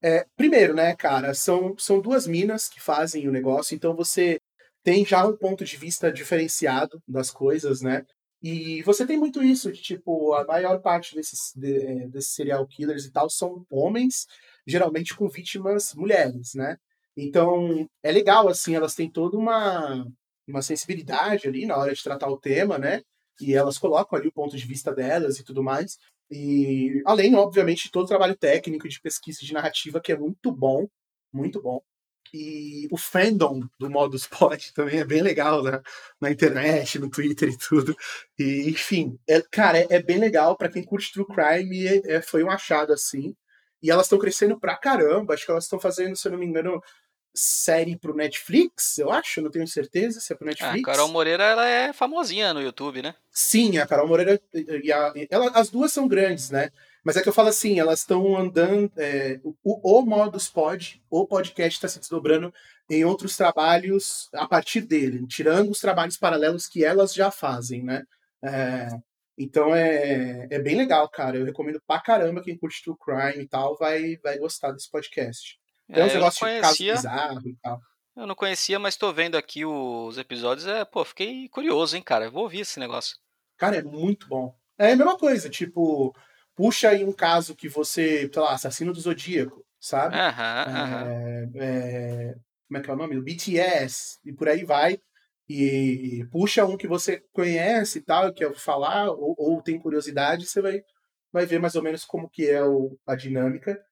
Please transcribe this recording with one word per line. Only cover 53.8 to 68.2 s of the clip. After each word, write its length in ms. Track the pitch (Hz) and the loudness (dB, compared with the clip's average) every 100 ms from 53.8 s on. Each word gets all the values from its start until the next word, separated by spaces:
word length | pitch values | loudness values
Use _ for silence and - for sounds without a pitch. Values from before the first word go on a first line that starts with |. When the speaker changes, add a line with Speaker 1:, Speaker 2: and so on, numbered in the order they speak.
| 143 | 2
Speaker 1:
Carol 200 | 143 156 | 2 4
Moreira 340 | 165 180 202 _ | 4 6 2 _
e 400 | 165 156 151 143 | -8 -6 -6 0
a, 200 | 147 147 147 | 2 2 -2
e 100 | 147 | -2
ela, 200 | 190 247 | 2 4
as 160 | 247 226 | 4 2
duas 200 | 240 302 | 2 0
são 140 | - 262 | 2 2
grandes, 440 | 196 196 170 131 | 4 2 0 -4
né? 200 | 139 - _ _ _ | -2 -4 _ _ _
Mas 140 | 160 156 | 0 2
é 60 | |
que 60 | 185 | 2
eu 40 | |
falo 160 | 208 214 | 6 6
assim, 320 | 208 214 190 | 4 2 2
elas 240 | 160 160 | 4 2
tão 320 | - 185 196 190 | 2 2 4 2
andando, 560 | 190 175 180 202 208 - | 2 2 4 4 2 -2
é, 440 | 143 139 135 131 | -2 -2 -2 -6
o, 120 | 156 - 196 202 180 220 | -10 -6 -4 0 6 6
o 40 | |
Modus 420 | 247 208 208 190 - | 8 2 2 0 -6
Pod, 540 | - 151 180 170 - _ | 0 0 -2 -8 -18 _
o 160 | 160 190 | 0 2
podcast 540 | 196 185 - 170 - | 0 -2 -2 -2 -2
tá 80 | 180 | -8
se 100 | - | -8
desdobrando 540 | - 165 147 156 175 - - _ _ | -8 -4 2 2 0 -12 -20 _ _
em 140 | 156 | 2
outros 300 | 165 190 190 - | 2 2 -4 2
trabalhos 920 | 180 160 156 175 185 196 - - - | 2 4 4 4 4 -2 -2 -8 -10
a 120 | 143 147 | -6 2
partir 360 | 170 - 226 | 2 2 -4
dele, 440 | - 156 135 123 123 | 0 0 0 -2 -8
tirando 440 | - 151 170 208 | 0 2 4 2
os 100 | 208 | 0
trabalhos 380 | 208 175 170 175 | 0 0 0 0
paralelos 480 | 185 160 151 170 - | 0 2 0 0 -6
que 180 | 175 | 0
elas 300 | 156 190 196 | 2 4 2
já 160 | - 196 | 2 0
fazem, 520 | - 147 123 120 123 | 0 -6 -4 -6 -8
né? 220 | 127 135 - _ | -6 -6 -8 _